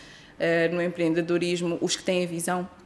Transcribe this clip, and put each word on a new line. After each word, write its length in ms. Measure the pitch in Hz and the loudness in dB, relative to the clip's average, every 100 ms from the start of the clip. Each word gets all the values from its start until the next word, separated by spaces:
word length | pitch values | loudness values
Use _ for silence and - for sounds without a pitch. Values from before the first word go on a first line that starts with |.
| - - - - | -20 -20 -20 -4
eh, 300 | 165 165 165 | 0 2 2
no 120 | 175 | 2
empreendedorismo, 960 | 175 170 165 165 170 175 175 175 175 170 | -2 0 2 2 2 0 0 0 -2 0
os 160 | 180 - | -2 -2
que 80 | |
têm 180 | - 180 | -2 0
a 40 | 175 | 0
visão, 400 | 170 165 180 185 - | -4 -2 -2 -4 -12